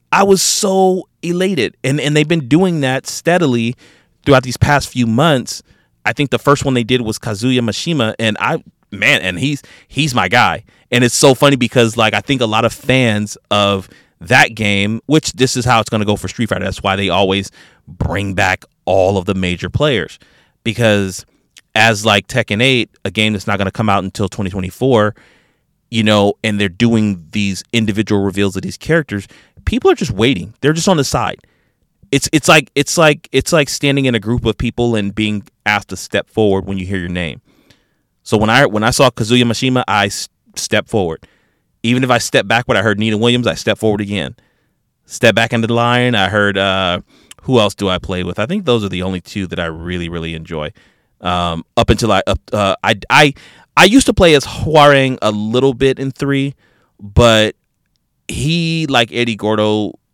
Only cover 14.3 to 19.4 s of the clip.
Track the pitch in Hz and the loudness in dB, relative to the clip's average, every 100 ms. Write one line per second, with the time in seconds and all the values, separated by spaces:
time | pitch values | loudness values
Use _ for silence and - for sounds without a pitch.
14.3 | 131 - 110 104 98 104 113 - 151 - | 2 2 0 0 0 0 -2 0 0 0
15.3 | - 127 127 120 117 107 110 104 101 101 | -2 0 0 2 2 2 -2 0 -2 -4
16.3 | - 113 95 95 92 98 95 98 87 98 | -6 -4 -4 -6 -4 -2 -2 0 2 2
17.3 | 98 101 - - _ - 90 - 95 101 | 0 -4 -12 -20 _ -16 -6 -4 -4 -4
18.3 | 95 95 92 - _ - 95 92 98 87 | 0 0 -2 -6 _ 0 2 2 0 -2
19.3 | 95 | -2